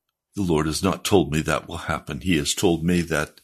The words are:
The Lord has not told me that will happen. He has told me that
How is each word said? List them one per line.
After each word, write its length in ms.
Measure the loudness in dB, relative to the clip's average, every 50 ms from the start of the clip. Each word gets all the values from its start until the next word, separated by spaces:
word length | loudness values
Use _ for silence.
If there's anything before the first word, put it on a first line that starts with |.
| _ _ _ _ _ _ _
The 60 | -4
Lord 260 | 0 2 2 2 2 0
has 140 | -2 0
not 220 | 0 -2 -2 -2 0
told 280 | 4 4 4 4 4
me 100 | 0 -2
that 260 | 0 0 -2 -2 -4 -8
will 100 | -12 -10
happen. 440 | -6 -6 -6 -6 -6 -10 -10 -6
He 160 | -2 0 0 0
has 160 | 0 -2 -4
told 300 | 0 2 2 2 2 0
me 180 | 2 2 2
that 400 | 0 0 -2 -2 -2 -4 -8 _